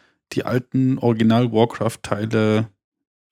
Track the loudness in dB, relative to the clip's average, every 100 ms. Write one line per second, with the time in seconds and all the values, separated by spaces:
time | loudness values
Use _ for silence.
0 | _ _ -12 -8 -4 -4 -2 -2 0 0
1 | 0 2 2 2 2 2 2 0 -6 -6
2 | -6 -6 -2 0 2 0 -2 _ _ _
3 | _ _ _